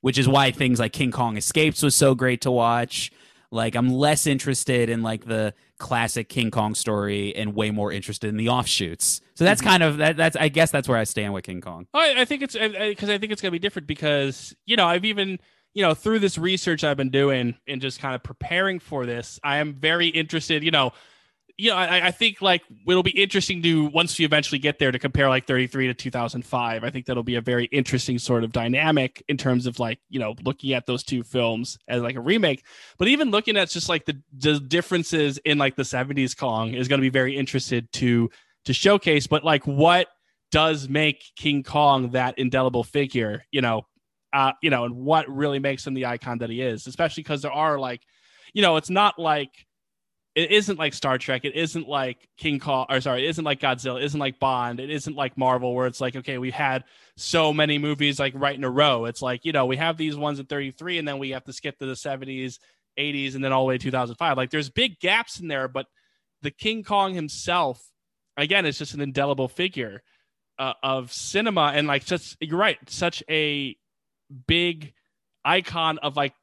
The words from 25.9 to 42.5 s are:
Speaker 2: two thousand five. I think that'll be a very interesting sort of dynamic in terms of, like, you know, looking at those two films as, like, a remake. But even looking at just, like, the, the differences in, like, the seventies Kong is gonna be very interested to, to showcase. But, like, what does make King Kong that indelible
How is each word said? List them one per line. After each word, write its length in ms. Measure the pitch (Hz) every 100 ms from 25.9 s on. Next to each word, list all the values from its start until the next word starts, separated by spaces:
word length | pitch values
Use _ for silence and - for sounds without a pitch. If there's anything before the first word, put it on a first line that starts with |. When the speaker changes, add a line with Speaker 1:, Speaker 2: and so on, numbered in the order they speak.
Speaker 2:
two 160 | 123 131
thousand 360 | 120 117 123 120
five. 360 | 127 120 113
I 60 | 117
think 160 | 131
that'll 180 | 123 123
be 120 | 117
a 80 | 120
very 240 | 117 123 120
interesting 520 | 143 127 131 - 123
sort 240 | - 120
of 100 | 113
dynamic 680 | 120 117 127 160 151 127 - -
in 80 | 143
terms 300 | 135 123 123
of, 120 | 120
like, 220 | 117 120 _
you 100 | 135
know, 160 | 107 -
looking 280 | - 139 135
at 140 | 127 -
those 180 | 120
two 180 | - 127
films 560 | 117 131 117 113 123 - -
as, 140 | 123
like, 160 | 120 131
a 40 |
remake. 440 | 123 220 180 135 _ - - _
But 120 | 240
even 220 | 277 294
looking 280 | 208 214 208
at 100 | 180
just, 220 | 170 -
like, 160 | 165 -
the, 120 | 139 _ 135
the 240 | 147 147
differences 760 | 135 165 175 180 165 165 147 135
in, 140 | 156 147
like, 180 | 139 131
the 80 |
seventies 500 | 131 131 131 135 131
Kong 380 | - 135 110 113
is 160 | 127 127
gonna 140 | 139
be 80 | 131
very 260 | 131 131 139
interested 560 | 135 135 - 120 113
to, 380 | - 123 120 117 - _ _
to 80 | -
showcase. 540 | 127 196 202 175 151 123
But, 180 | 151
like, 220 | 160 147 -
what 420 | 139 165 175 180 _ _ _ _
does 360 | 156 160 156 135
make 340 | 143 156 143 - -
King 260 | 151 143
Kong 500 | 135 147 147 135 127
that 260 | 127 127 127
indelible 440 | 127